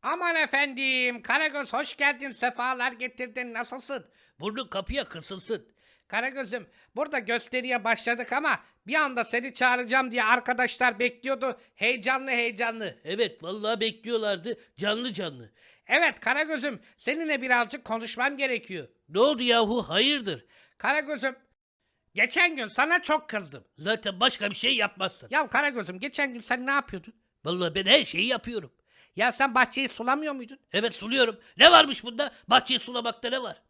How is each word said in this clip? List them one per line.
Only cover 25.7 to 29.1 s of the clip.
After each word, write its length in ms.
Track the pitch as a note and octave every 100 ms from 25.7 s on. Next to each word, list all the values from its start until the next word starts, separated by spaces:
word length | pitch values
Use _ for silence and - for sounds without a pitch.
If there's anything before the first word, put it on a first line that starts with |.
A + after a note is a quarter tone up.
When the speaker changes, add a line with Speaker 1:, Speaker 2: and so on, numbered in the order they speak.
| B3 F3+ F#3
Speaker 1:
geçen 360 | C4+ - C#4
gün 60 | A#3+
sen 260 | G#3+ C4 B3+
ne 40 |
yapıyordun? 440 | C#4 C4+ F#3+ E3+ - _ _
Speaker 2:
Vallahi 300 | D3+ F3+ F3
ben 120 | D#3+ F#3+
her 180 | C#4
şeyi 220 | B3 E3 A3
yapıyorum. 460 | B3 - A#3 D3+ _ _ _ _